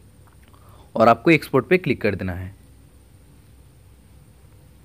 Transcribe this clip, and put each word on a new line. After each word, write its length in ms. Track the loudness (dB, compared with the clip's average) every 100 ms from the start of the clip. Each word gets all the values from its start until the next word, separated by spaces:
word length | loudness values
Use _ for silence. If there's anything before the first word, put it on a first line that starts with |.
| -20 -20 -20 -20 -20 -20 -20 -20 -8 2
और 120 | 4
आपको 240 | 4 4
एक्सपोर्ट 340 | 2 2 -4 0
पे 100 | -2
क्लिक 240 | -2 -4
कर 140 | -4 -4
देना 180 | -6
है। 220 | -8 -12 -16 -20 -20 -20 -20 -20 -20 -20 -20 -20 -20 -20 -20 -20 -20 -20 -20 -20 -20 -20 -20 -20 -20